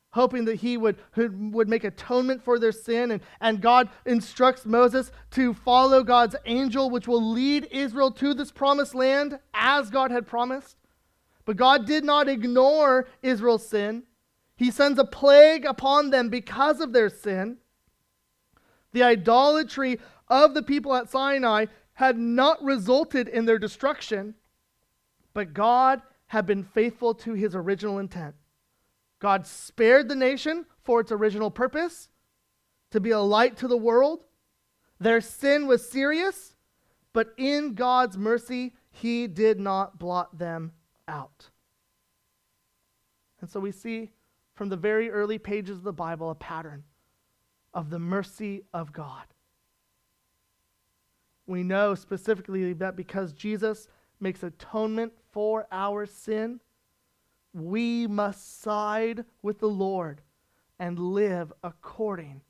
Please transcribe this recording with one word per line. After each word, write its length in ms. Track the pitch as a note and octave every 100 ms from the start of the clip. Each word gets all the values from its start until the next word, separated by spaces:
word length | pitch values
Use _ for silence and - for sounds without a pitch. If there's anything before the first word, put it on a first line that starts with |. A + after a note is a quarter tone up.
| _
hoping 320 | A3+ B3 B3 A3+
that 100 | A3
he 220 | A#3+ A#3+
would, 200 | A3 - -
who 400 | - A#3 F#3+ G#3+
would 180 | G#3+ G#3+
make 140 | A3+
atonement 600 | G#3 - - B3 B3+ C4
for 140 | B3 A#3+
their 140 | A3+
sin. 400 | A3 - A#3 A#3+
And, 100 | G#3+ - -
and 220 | A3+ A3
God 280 | A3+ B3 B3 - -
instructs 600 | A#3 A3+ - B3+ B3+ G#3+
Moses 460 | A#3 B3 B3+ B3 - -
to 220 | - B3+
follow 500 | A3 - B3 C4 C4+
God's 320 | A#3+ A#3+ A#3 B3+ -
angel, 440 | A#3+ C4+ A#3+ C4+
which 180 | A#3+ G#3+
will 240 | A#3+ A3
lead 360 | A3+ C4+ D4 D4+
Israel 420 | C4+ C#4 A#3 C4+
to 200 | - C#4
this 180 | C4+ C#4+
promised 440 | - C#4 C#4+ C#4+ B3+
land 420 | C4 C#4 D4 C#4 _
as 380 | G#3+ A#3 C#4+ A#3
God 180 | C4 C4
had 160 | A#3+ -
promised. 500 | A#3 B3 C4+ - _ _ _ _ _ _ _ -
But 100 | G3+
God 300 | B3+ C#4 G#3+
did 180 | D4+
not 240 | D4 D4 C#4
ignore 800 | C4+ A#3+ B3 C4 D#4 D4 B3+ B3+ -
Israel's 460 | B3+ A#3+ A#3+ A3+ A3
sin. 360 | G#3+ G3+ A3+ B3 _ _ _ _ -
He 140 | B3
sends 300 | - C#4+ C#4
a 60 | C4+
plague 600 | - C#4 C#4+ D4+ D#4+ C#4+
upon 440 | - C4+ C#4+ D4
them 200 | B3+ A#3+
because 520 | B3 - A#3 C#4+ C#4
of 120 | D#4
their 160 | A#3 G#3
sin. 480 | G3+ G#3 F#3 G3+ B3 _ _ _ _ _ _ _ _ _ _ _ _ _
The 120 | A#3+
idolatry 960 | B3 A#3 F3 A#3 C#4+ D4+ D#4 - C4 A#3+ - _ -
of 260 | B3+ D4+
the 100 | C#4+
people 300 | B3+ C#4+ C#4 B3+
at 140 | A#3
Sinai 580 | C4+ C4+ C#4 B3 G#3+ G#3+ _ _
had 240 | - C4 A#3
not 440 | A#3 A#3+ C#4 D#4+
resulted 640 | C#4 C4+ F#3+ C4 D#4+ C4+ A#3
in 180 | A3+ A3+
their 140 | A3+
destruction, 760 | G#3 - C4+ D4 - G#3 G3+ A3 _ _ _ _ _ _ _ _ _
but 200 | G#3 F#3+
God 480 | D3+ G#3+ B3 C4 C4+ - _ -
had 180 | A3 G3
been 180 | G3
faithful 520 | F#3+ - A#3 A#3 A#3+ A3+
to 180 | A#3
his 220 | A3 G#3 F3+
original 440 | F3+ G3 G#3 G3
intent. 360 | G3 F3 D3+ D3 _ _ _ _ _ _ _ _
God 280 | G3+ G3 F#3
spared 600 | - - - A3+ C4 C4+
the 60 | C#4
nation 500 | C4 C4+ D4+ E4 E4 _
for 160 | - A#3
its 120 | A3
original 380 | G#3+ G#3+ G3+ G#3+
purpose, 600 | G3+ B3+ D4+ E4+ - - _ _ _ _ _ _ _ _
to 100 | A3
be 120 | G3+
a 80 | A3
light 360 | G3+ G#3 B3+ A3+
to 100 | B3+
the 100 | A#3+
world. 480 | A3+ A#3 C#4 D#4+ _ _ _ _ _ _ _ -
Their 220 | G#3 A3+
sin 460 | A3+ - C#4 D4 C#4
was 220 | A#3+ A#3+
serious, 640 | C4+ C#4 D#4 F#4+ F#4+ - _ _ _ _ _ _
but 200 | A3+ A3+ -
in 380 | C4 D4 D4+ G#3
God's 420 | B3 B3+ B3 F#3
mercy, 560 | G#3+ A#3 A#3 B3 B3 _ _
he 360 | - A#3 A#3 A#3+
did 320 | E3 A3 G3+
not 380 | G3 F#3+ G3 F#3
blot 400 | F3 F3+ F3 D#3+
them 360 | E3+ E3 E3 - _ _ -
out. 420 | D3+ C#3 _ _ _ _ _ _ _ _ _ _ _ _ _ _ _ _ _ _ _ _ -
And 100 | F3
so 100 | G3+
we 120 | G3
see 400 | G3 A#3 A3+ A3 _ _ _ _ -
from 140 | G3+
the 60 | F#3+
very 340 | G3+ G#3+ A3+
early 280 | G#3 G#3 G#3+
pages 400 | G#3 G#3 F#3+ F#3+
of 60 |
the 100 | F#3+
Bible 360 | E3 E3 E3 E3
a 60 | D#3
pattern 480 | - D#3+ D#3+ D3 D3 _ _ _ _ _ _ _ _
of 160 | - D3+
the 100 | E3+
mercy 640 | E3+ F#3+ G3 - G#3 G3 -
of 180 | E3+ D#3
God. 320 | D#3 D3 - - _ _ _ _ _ _ _ _ _ _ _ _ _ _ _ _ _ _ _ _ _ -
We 160 | F#3
know 320 | F3+ F#3+ G#3 F#3+
specifically 800 | - G3 G#3 G#3 F#3 F#3+ F3+
that 220 | F3 F#3+ F#3
because 380 | - G3 F#3
Jesus 540 | D3 G#3 G#3+ A3 G#3+ - _ _ -
makes 240 | F#3+ F#3
atonement 720 | F3+ - - A3 A3 A3 A3+ A3+ _
for 360 | G#3 G#3+ A3 G#3+
our 340 | F#3 G3+ G3+ G#3
sin, 540 | - - G#3+ A3 B3 _ _ _ _ _ _ _ _ _
we 540 | F3 D#3+ G#3 A#3 A#3 A#3
must 540 | G#3 G#3 G3 - -
side 640 | G#3+ G#3 G#3 G#3+ A3+ A#3 A3+ _
with 180 | G3+ G#3
the 80 | A3
Lord 540 | G3 F#3+ F#3+ E3 D3 _ _ _ _ _ -
and 200 | F3 F3
live 520 | F3+ G3 G#3 F3+ D#3+ -
according 800 | F3 - - - G#3+ F#3+ D3+ C#3 _